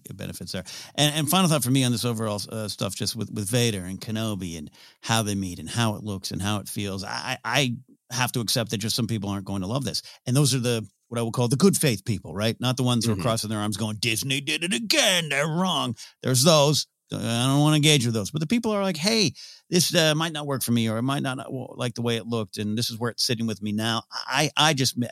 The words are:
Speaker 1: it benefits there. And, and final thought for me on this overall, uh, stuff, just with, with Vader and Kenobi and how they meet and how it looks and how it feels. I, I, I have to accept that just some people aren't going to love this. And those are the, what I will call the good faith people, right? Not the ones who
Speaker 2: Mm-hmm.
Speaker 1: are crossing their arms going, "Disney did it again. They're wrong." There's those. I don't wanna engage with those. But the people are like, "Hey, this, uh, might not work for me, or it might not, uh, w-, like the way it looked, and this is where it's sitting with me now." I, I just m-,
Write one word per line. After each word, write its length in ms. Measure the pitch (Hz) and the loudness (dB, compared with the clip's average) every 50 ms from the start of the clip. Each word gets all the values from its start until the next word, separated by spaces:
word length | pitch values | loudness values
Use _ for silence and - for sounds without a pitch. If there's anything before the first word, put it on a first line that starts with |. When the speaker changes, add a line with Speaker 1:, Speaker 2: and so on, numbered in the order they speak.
| - - | -14 -16
Speaker 1:
it 60 | - | -12
benefits 340 | 92 95 95 92 - - 87 - | -10 -10 -10 -10 -10 -12 -8 -8
there. 120 | 95 90 - - - - - - | -8 -8 -10 -12 -16 -16 -8 0
And, 180 | - 143 151 147 | 2 2 2 2
and 160 | 156 151 139 | 0 0 2
final 180 | 170 185 190 170 | 2 4 4 4
thought 140 | 160 147 117 | 2 2 2
for 80 | 123 | 2
me 140 | 131 139 131 | 4 4 4
on 80 | 123 120 | 2 2
this 120 | 110 117 | 0 0
overall, 340 | 123 117 110 113 107 104 104 98 - | -2 -2 -2 -2 -4 -4 -4 -6 -8
uh, 180 | - 110 107 101 | -8 -8 -6 -8
stuff, 280 | - - 107 101 - | -6 -4 -4 -4 -4
just 180 | - 107 101 - | -4 -4 -4 -4
with, 160 | 113 107 95 | -4 -6 -6
with 180 | - 107 104 95 | -4 -6 -4 0
Vader 360 | 113 123 120 120 107 95 87 | 2 2 2 2 0 -2 -4
and 160 | 90 95 95 | -8 -8 -8
Kenobi 580 | - - 107 110 113 110 107 92 95 87 82 82 | -8 -6 -4 -4 -4 -4 -4 -6 -6 -8 -8 -10
and 120 | 76 73 - - - - - _ - | -12 -14 -16 -20 -20 -20 -20 _ -4
how 200 | - 113 113 110 | 0 0 0 0
they 120 | 104 104 | 0 -2
meet 240 | 98 95 92 90 - | -4 -4 -4 -6 -8
and 80 | 80 78 | -10 -6
how 260 | - 117 117 113 104 | -2 0 0 0 -2
it 60 | - - | -4 -6
looks 280 | 107 101 92 92 - - | -8 -8 -6 -8 -6 -6
and 80 | - 90 | -4 -2
how 160 | 101 107 101 | -2 -2 -4
it 100 | 95 - | -4 -6
feels. 360 | - 104 104 101 95 98 95 | -6 -6 -4 -4 -4 -6 -6
I, 320 | 101 117 123 - 120 131 - - | -6 -6 -6 -4 -4 -6 -4 -4
I, 320 | 110 120 139 147 123 117 120 - _ - _ _ _ | 0 2 2 2 2 0 -4 -8 _ -20 _ _ _
I 40 | 123 | -2
have 160 | 123 127 123 - | -2 -2 0 0
to 80 | 123 | -2
accept 300 | 117 98 - 131 113 - | -2 0 0 0 0 -2
that 80 | - - | -2 -2
just 180 | 98 - - | -2 -2 0
some 100 | - 120 | -2 0
people 220 | 98 117 107 98 98 | 0 -2 -2 -2 -4
aren't 160 | 98 101 92 | -4 -4 -4
going 160 | - 98 98 | -4 -4 -4
to 80 | 92 95 | -2 -2
love 160 | 117 143 139 | -2 -2 -2
this. 180 | 101 76 - - - - - _ | -2 -4 -6 -8 -10 -16 -10 _
And 80 | - 120 | 0 4
those 180 | 139 151 131 131 | 4 4 4 2
are 40 | 135 | 2
the, 300 | 113 123 120 113 107 98 - _ _ _ | 0 0 0 0 -2 -6 -12 _ _ _
what 100 | 120 117 | -4 -4
I 20 | 117 | -2
will 100 | 113 104 | -2 0
call 160 | - 123 117 | 0 2 2
the 80 | 131 | 4
good 200 | 123 - 202 190 | 4 4 4 4
faith 280 | - - 147 113 98 - | 4 2 2 0 0 -2
people, 280 | - 107 87 - 85 78 | -4 -4 -4 -4 -8 -6
right? 220 | 95 107 113 110 - | -2 0 0 0 0
Not 160 | - 127 127 127 | -2 -2 0 0
the 40 | 127 | 2
ones 220 | 123 123 120 107 | 2 2 2 2
who 80 | 117 107 | 0 0
Speaker 2:
Mm-hmm. 80 | 95 | 0
Speaker 1:
are 20 | 90 | 0
crossing 280 | 120 113 113 - 104 | 0 0 0 -2 -4
their 100 | 110 107 | -4 -2
arms 160 | 104 107 104 | -2 -4 -2
going, 200 | 98 113 110 107 107 | -2 -4 -4 -4 -2
"Disney 400 | - 120 113 107 - 139 135 143 143 | -2 -2 -2 -2 -2 -2 -2 -2 -2
did 200 | 139 156 151 165 | -2 -4 -4 -2
it 100 | 170 208 | -2 -2
again. 540 | 233 233 190 - 311 254 220 185 175 165 151 | -4 0 2 2 2 4 4 2 2 0 0
They're 160 | 143 139 147 160 | 0 0 0 0
wrong." 480 | 151 170 185 185 170 143 127 127 113 - - - - _ - | 0 0 0 0 0 0 0 -2 -4 -6 -10 -16 -18 _ -2
There's 200 | - 131 123 127 | 0 2 6 8
those. 420 | 180 165 151 139 147 156 - - - _ _ _ _ | 8 8 8 8 6 4 2 0 -4 _ _ _ _
I 60 | 107 101 101 113 117 117 120 | -6 -4 -2 -2 0 2 2
don't 140 | 135 135 143 | 4 4 6
wanna 160 | 147 151 151 | 6 6 6
engage 280 | 156 143 156 151 147 113 | 6 6 6 6 6 4
with 80 | 120 113 | 2 2
those. 160 | 113 98 - | 0 -2 -2
But 100 | - 151 165 | -2 -4 0
the 40 | |
people 260 | 151 233 240 233 226 214 | 0 0 0 0 0 0
are 100 | 202 196 | 0 0
like, 160 | 190 180 151 | -2 -2 0
"Hey, 340 | 151 208 226 226 208 - - - - - - - _ _ | 0 0 2 2 2 0 -2 -4 -12 -20 -20 -20 _ _
this, 240 | 160 180 - - 156 | 2 2 2 4 4
uh, 200 | 175 160 156 151 | 4 4 4 4
might 180 | 156 160 170 156 | 2 0 -2 -4
not 140 | 147 151 | -6 -4
work 160 | 143 139 123 - | -4 -2 -2 0
for 100 | - 120 | 2 2
me, 140 | 117 113 | 2 2
or 120 | 113 110 113 | 2 0 0
it 40 | 120 | 0
might 200 | 131 139 143 135 | 0 0 -2 -2
not, 160 | 135 127 131 | -4 -4 -6
uh, 60 | - | -8
w-, 220 | - - 131 123 - - | -8 -10 -10 -10 -12 -8
like 180 | - 127 123 113 | -6 -6 -6 -4
the 80 | - 117 | -2 -2
way 140 | 120 117 | -2 -2
it 100 | 113 92 | -2 -2
looked, 320 | 117 117 113 107 98 - - | -4 -4 -4 -4 -4 -6 -6
and 180 | 107 104 104 | -4 -2 -2
this 140 | 113 120 - | -2 -2 -4
is 80 | 120 110 | -4 -4
where 120 | 120 117 | -6 -6
it's 140 | - - - | -2 -2 -2
sitting 220 | - 127 110 117 | -2 0 -2 -2
with 160 | 113 107 98 104 | -4 -4 -4 -4
me 100 | 107 104 | -4 -2
now." 300 | 104 110 117 113 117 - _ - | -2 0 0 -2 -2 -4 _ -12
I, 380 | 123 - - 127 139 156 151 - | -12 -8 -2 0 0 0 2 2
I 200 | - 147 160 160 | 2 4 4 4
just 240 | 131 135 120 - - 123 | 4 2 0 0 -2 -4
m-, 60 | 113 | -4